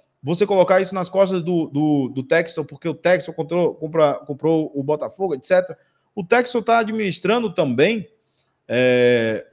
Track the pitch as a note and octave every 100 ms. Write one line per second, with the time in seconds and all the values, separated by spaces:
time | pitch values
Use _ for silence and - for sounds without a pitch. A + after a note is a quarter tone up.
0 | _ _ C3+ F3 G3+ G3 F3+ F#3+ F#3 G3
1 | F3+ F#3+ F#3+ F#3 E3 F3 D#3 C#3 D3+ D3
2 | B2+ B2+ B2+ E3 E3 - C#3+ C#3+ E3+ D3+
3 | E3+ F#3 F3+ - D#3 F3 E3 - D#3+ D#3+
4 | D3+ C#3 - C3+ D#3 D#3+ D3+ C#3+ C3+ D3+
5 | A#2 - F#3+ C3+ - F#3 F#3 D#3 _ _
6 | _ - F3 A#3+ B3 A#3+ A3+ A#3 A3 A3
7 | G3+ - F3+ A#3+ A3 F3 D3 A#2+ E3 A3+
8 | - _ _ _ _ _ - A#2 B2+ B2
9 | B2 A#2+ A2+ G#2+ -